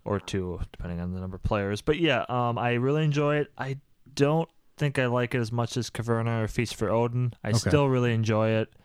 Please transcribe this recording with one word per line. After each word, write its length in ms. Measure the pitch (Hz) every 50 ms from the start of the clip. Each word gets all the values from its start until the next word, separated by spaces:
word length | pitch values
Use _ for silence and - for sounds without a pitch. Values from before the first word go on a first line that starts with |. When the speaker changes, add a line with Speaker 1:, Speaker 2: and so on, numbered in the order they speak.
| -
Speaker 1:
or 140 | 107 104 98
two, 400 | 95 - - 95 90 90 85 85 - -
depending 280 | - - - 87 85 85
on 140 | 87 87 92
the 60 | 92
number 140 | 92 92 95 -
of 60 | -
players. 380 | - 110 104 98 98 104 104
But 160 | - - 151 147
yeah, 260 | 165 151 131 113 - -
um, 280 | 123 123 120 120 120 98
I 160 | 120 123 120
really 300 | 120 123 135 147 156 156
enjoy 340 | 151 143 147 147 147 147 147
it. 140 | 143 - - -
I 200 | 127 135 135 139 - _ _ _ _ 131 139
don't 340 | - 139 143 156 165 165 - _ _ _ _ _ -
think 200 | 147 143 131 139
I 80 | 127
like 300 | 120 120 123 123 117 -
it 40 | 127
as 120 | 117 110
much 260 | 117 120 117 - - 127
as 140 | 110 -
Caverna 520 | - - 110 117 117 113 113 117 117 113 110
or 40 | 104
Feast 260 | - - 117 - -
for 140 | - 113 92
Odin. 440 | 107 117 120 117 120 123 123 120 - - -
I 60 | 107
Speaker 2:
Okay. 100 | 110 110
Speaker 1:
still 280 | - - 156 147 143 135
really 260 | 131 127 123 120 113
enjoy 360 | 113 110 110 110 107 110 110
it. 240 | 110 110 113 - - - -